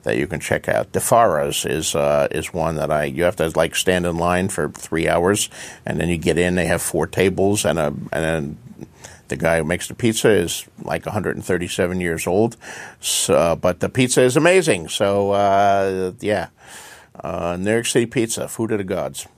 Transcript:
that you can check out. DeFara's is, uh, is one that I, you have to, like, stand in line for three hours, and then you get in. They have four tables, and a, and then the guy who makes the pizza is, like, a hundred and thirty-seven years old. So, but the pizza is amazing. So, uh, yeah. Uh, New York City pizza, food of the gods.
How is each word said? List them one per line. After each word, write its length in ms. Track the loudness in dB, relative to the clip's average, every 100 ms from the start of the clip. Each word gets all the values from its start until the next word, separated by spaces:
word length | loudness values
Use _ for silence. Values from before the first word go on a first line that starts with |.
that 160 | 0 -2
you 80 | -2
can 120 | -4
check 300 | -2 -2 0
out. 240 | -2 0
DeFara's 720 | -4 2 4 6 2 0 -2
is, 300 | -2 -2 -2
uh, 340 | 0 2 2 2
is 220 | -2 -6
one 240 | -4 -2 -2
that 140 | 0
I, 140 | 0
you 200 | -2 0
have 120 | 0 2
to, 140 | -2 2
like, 180 | 0
stand 300 | 0 0 2
in 140 | 0 0
line 300 | 0 2 0
for 200 | -2 -4
three 400 | -6 -6 -2 2
hours, 400 | 2 2 2 -2 -10 -18 -12 -6
and 120 | -2
then 120 | -2
you 80 | 0
get 180 | 0 2
in. 200 | 2 2
They 100 | 0
have 160 | 0
four 240 | 0 -2 -2
tables, 580 | 0 0 2 0 2
and 140 | 0 0
a, 80 | -2
and 240 | -4 -6
then 460 | -4 -2 -2 -4 -10 -18 -18 -20 -20 -20 -20 _
the 80 | -2
guy 200 | 2 2
who 60 |
makes 240 | 0 -4 -4
the 60 |
pizza 340 | -2 0 2 4
is, 380 | 4 2 -6 -10 -12
like, 240 | -6 -6 -4
a 40 |
hundred 240 | -4 -4 -6
and 80 |
thirty-seven 580 | -2 -2 -2 -2 -2 0
years 240 | -2 -2 0
old. 320 | 2 2 -2 -16 -16 -16 -10
So, 560 | -4 -4 2 2 4 2
but 240 | 0 0
the 80 | -4
pizza 320 | 0 2 4
is 160 | 4 4
amazing. 520 | 4 4 2 -2 -4
So, 420 | 0 2 2 2
uh, 800 | 2 4 4 4 4 2 -2 -4 -4
yeah. 280 | -2 -2 -4 _ -20 -20 -20 -20 -20 -14
Uh, 380 | -8 -6 -4 -2
New 140 | 0
York 140 | 0 2
City 180 | 0
pizza, 420 | 2 -2 -2 -4 -8
food 260 | -6 -2
of 60 | -2
the 60 |
gods. 420 | -2 -4 -4 -8 -16